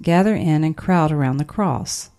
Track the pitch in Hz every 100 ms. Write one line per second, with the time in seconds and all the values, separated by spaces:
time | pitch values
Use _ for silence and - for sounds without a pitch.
0 | - 170 202 214 170 156 156 156 - 180
1 | 156 151 135 135 147 - 196 120 - -
2 | -